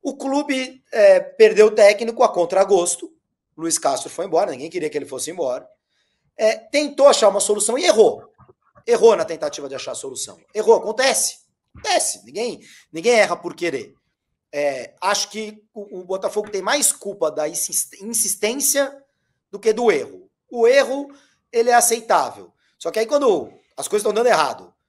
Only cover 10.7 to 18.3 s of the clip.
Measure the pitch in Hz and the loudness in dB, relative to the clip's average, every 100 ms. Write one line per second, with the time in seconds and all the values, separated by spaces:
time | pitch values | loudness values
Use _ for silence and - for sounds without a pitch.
10.7 | 208 190 220 262 220 - - _ _ _ | 4 2 -2 0 0 -4 -8 _ _ _
11.7 | - 427 359 - - - 160 240 151 - | -12 -2 -2 -2 -8 -12 -8 -8 -10 -18
12.7 | - _ 156 196 233 190 175 175 151 170 | -20 _ -4 0 2 2 -2 -8 -6 -6
13.7 | 135 95 _ _ _ _ _ _ 147 143 | -6 -12 _ _ _ _ _ _ -4 -4
14.7 | 131 117 _ 185 202 - 208 214 214 _ | -4 -12 _ -4 -2 -4 -8 -10 -14 _
15.7 | 226 202 185 185 190 196 208 208 202 190 | -18 -14 -16 -8 -6 -4 -6 -6 -6 -2
16.7 | 285 - - 202 196 156 156 151 170 - | -2 -2 -4 -10 -4 -4 -2 -6 -6 -8
17.7 | 160 - - 202 233 - | -8 -8 -12 -8 -6 -4